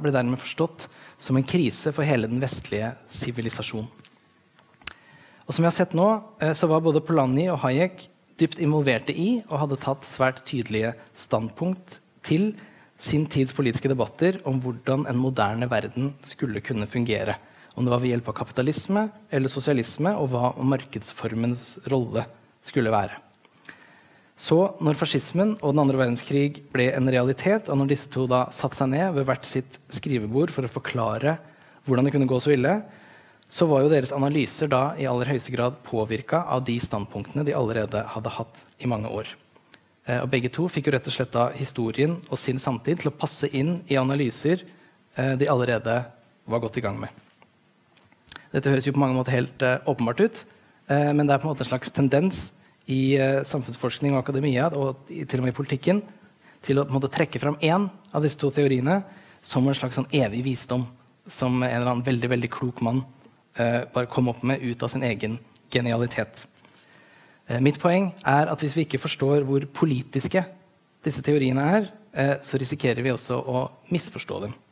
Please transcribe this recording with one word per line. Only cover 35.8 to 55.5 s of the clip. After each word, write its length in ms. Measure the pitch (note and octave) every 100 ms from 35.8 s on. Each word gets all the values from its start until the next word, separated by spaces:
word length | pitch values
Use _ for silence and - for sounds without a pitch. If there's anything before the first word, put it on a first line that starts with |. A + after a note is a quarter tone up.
| -
påvirket 640 | A2+ G#2+ A2 - D#3+ F3
av 160 | B2+ B2+
de 140 | A#2+
standpunktene 640 | - G#2+ G2+ G#2+ - C#3 D3
de 80 | C#3
allerede 460 | A2+ A#2 G#2 G#2 A2
hadde 200 | A#2 A2 -
hatt 240 | - - - -
i 80 | B2+
mange 180 | A2+ A2
år. 220 | G#2 G#2+ - _ _ - - _ _ -
Eh, 120 | B2
og 80 | B2+
begge 200 | C3 A#2+
to 140 | - F3
fikk 180 | - C#3
jo 40 | C3
rett 120 | -
og 80 | -
slett 180 | B2+
da 140 | B2 B2 -
historien 640 | C3+ - A2+ A2 D3+ E3+ -
og 120 | B2+
sin 200 | - C3
samtid 420 | - A#2+ - E3+
til 80 | -
å 60 | -
passe 340 | D#3 - C#3+ C3
inn 260 | D3+ F3 E3+
i 60 | C3+
analyser, 600 | C3 C#3+ C3 - D3+ F#3 - - - _ _ -
eh, 180 | C3 C3
de 100 | C#3+
allerede 440 | C3 B2 A2+ A2+ A#2+ B2 - _ _ -
var 140 | A#2
godt 140 | A2+ B2
i 40 |
gang 160 | G#2+ G#2
med. 100 | G#2+ - _ _ _ _ _ _ _ _ _ _ - - -
Dette 200 | C#3+ C3+
høres 160 | C3+ C3+
jo 60 | C#3
på 60 |
mange 140 | C#3 B2+
måter 180 | B2+ B2+
helt, 260 | B2+ -
eh, 180 | B2+ B2+ -
åpenbart 340 | B2+ A#2 A#2+
ut, 220 | A3 - - - _ _ -
eh, 240 | D3 D3
men 120 | D3 D3
det 80 |
er 60 | C#3+
på 80 | D#3
en 60 | C3+
måte 100 | B2
en 60 |
slags 200 | B2+ -
tendens 600 | - C#3 C#3 F#3+ F3 - - _ _ -
i, 280 | C3 C3 C#3
eh, 280 | C3+ C#3
samfunnsforskning 720 | C#3 D3+ A#2+ A#2 B2 - C#3+ C#3
og 80 |
akademia, 480 | B2 C3+ C#3+ B2 C#3+
og 240 | C#3 C3+ B2+ -
i, 160 | D#3 C#3+
til 140 | B2+
og 60 |
med 80 | B2+